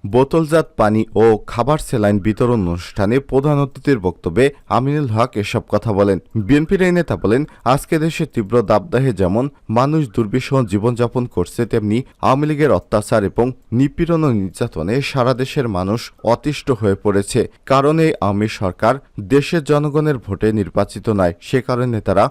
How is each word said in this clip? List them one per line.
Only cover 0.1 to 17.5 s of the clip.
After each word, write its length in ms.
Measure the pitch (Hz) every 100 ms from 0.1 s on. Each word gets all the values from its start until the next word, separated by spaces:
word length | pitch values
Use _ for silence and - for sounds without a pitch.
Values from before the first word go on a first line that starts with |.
বোতলজাত 560 | 120 135 165 156 160 156 -
পানি 260 | 107 107 113
ও 100 | - 113 107 -
খাবার 320 | - 117 156 -
স্যালাইন 320 | 123 104 104
বিতরণ 400 | 98 104 123 120
অনুষ্ঠানে 540 | 90 85 - - 98 131 -
প্রধান 260 | 135 143 143
অতিথির 380 | 139 - 147 123
বক্তব্যে 440 | 90 - 90 85 139 143 - 107
আমিনুল 320 | 135 147 139
হক 200 | 107 127 107
এসব 260 | 98 110 -
কথা 220 | 104 117
বলেন। 260 | 98 101 92 - 113 98
বিএনপির 360 | 147 160 196
এই 120 | 185 175
নেতা 160 | 165 95
বলেন, 260 | 95 120 156 -
আজকে 300 | 120 131 - 160
দেশে 260 | 160 - 160
তীব্র 280 | - 98 120
দাবদাহে 480 | 110 107 87 117 135
যেমন 320 | 95 90 104 143 - -
মানুষ 320 | 113 135 160 139
দুর্বিষহ 420 | - 107 127 - 135 117
জীবনযাপন 540 | 101 110 117 117 127 123
করছে, 340 | - 87 - 117
তেমনি 320 | 120 104 110 - _
আওয়ামী 240 | 104 135 151
লীগের 300 | 147 147 101
অত্যাচার 420 | - 107 - 113
এবং 220 | 95 - 123 127 _
নিপীড়ন 500 | 113 143 - 170 170
ও 60 | 156
নির্যাতনে 640 | 113 95 - 120 87 82 123
সারা 300 | 135 139 123
দেশের 320 | 123 131 151 120
মানুষ 320 | 92 95 113 - _
অতিষ্ঠ 420 | 104 117 147 147 -
হয়ে 260 | 127 107 98
পড়েছে। 360 | 107 98 101 120 -